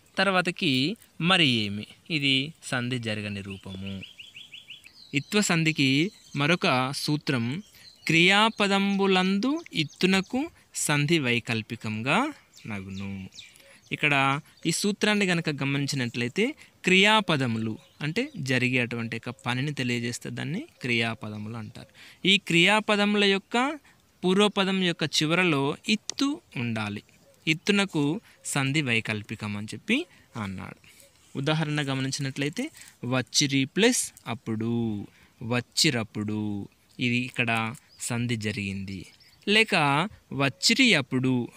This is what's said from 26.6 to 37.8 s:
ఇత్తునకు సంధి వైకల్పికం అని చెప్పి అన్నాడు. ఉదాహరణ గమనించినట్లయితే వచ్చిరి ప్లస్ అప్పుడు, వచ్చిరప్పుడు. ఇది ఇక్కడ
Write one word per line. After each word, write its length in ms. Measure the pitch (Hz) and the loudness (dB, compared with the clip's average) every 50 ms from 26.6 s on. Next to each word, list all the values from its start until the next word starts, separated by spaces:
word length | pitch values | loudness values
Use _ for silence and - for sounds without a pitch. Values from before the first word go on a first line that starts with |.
| 120 117 110 110 107 104 104 104 - _ _ _ _ _ _ _ _ | -4 -4 -4 -4 -4 -6 -6 -8 -12 _ _ _ _ _ _ _ _
ఇత్తునకు 760 | 165 160 165 - - 202 202 196 190 - 156 143 143 165 233 - - - _ - | -2 -2 0 0 0 2 2 0 0 0 0 0 0 -2 -4 -8 -14 -20 _ -12
సంధి 360 | - - 147 135 135 139 160 | -4 -2 -2 0 0 0 0
వైకల్పికం 760 | 147 123 117 113 - - 107 104 107 - 110 - 110 104 104 | 0 0 0 0 0 -2 -4 -6 -6 -8 -10 -8 -6 -6 -6
అని 100 | 104 107 | -8 -8
చెప్పి 380 | 107 107 - - - 226 294 349 - - - _ _ - 233 208 | -10 -12 -10 -2 0 0 0 -2 -6 -14 -20 _ _ -10 -8 -8
అన్నాడు. 500 | 190 190 - - - - - - - - - - _ _ _ _ _ - | -8 -8 -10 -12 -14 -16 -18 -20 -20 -20 -20 -20 _ _ _ _ _ -8
ఉదాహరణ 440 | 135 139 156 156 160 160 151 151 147 | -4 -2 0 0 0 0 -2 -2 -2
గమనించినట్లయితే 880 | 143 135 135 135 131 135 - - 139 135 131 143 139 147 175 - 262 - - - - - - _ - | -2 -2 -2 -2 -4 -4 -4 -4 -6 -6 -4 -4 -4 -4 -4 -4 -6 -8 -10 -16 -20 -20 -16 _ -6
వచ్చిరి 600 | 123 131 127 120 - - - 147 135 139 135 135 | -2 -2 -2 -2 0 0 0 0 2 2 0 0
ప్లస్ 480 | - - 175 214 254 240 - - - - - - | 0 2 4 4 4 4 2 -2 -6 -10 -14 -10
అప్పుడు, 800 | - 113 - - 113 113 110 113 117 117 120 117 113 104 101 - - - _ - _ _ _ 123 | -10 -10 -8 -6 -6 -4 -2 -2 0 0 0 0 -2 -2 -6 -8 -12 -16 _ -20 _ _ _ -6
వచ్చిరప్పుడు. 1200 | 113 123 123 - - _ - - 160 127 117 107 - - 107 107 107 107 107 107 104 104 101 98 - - _ _ _ _ - | -2 -2 -2 -2 -2 _ 2 2 2 2 0 -4 -4 -6 -6 -4 -2 -2 -2 -2 -4 -4 -6 -8 -10 -16 _ _ _ _ -2
ఇది 160 | 131 120 120 | 0 0 2
ఇక్కడ 600 | 123 123 131 - - 120 117 113 113 113 110 143 - | 0 -2 -2 -4 -4 -2 0 0 0 -2 -4 -6 -10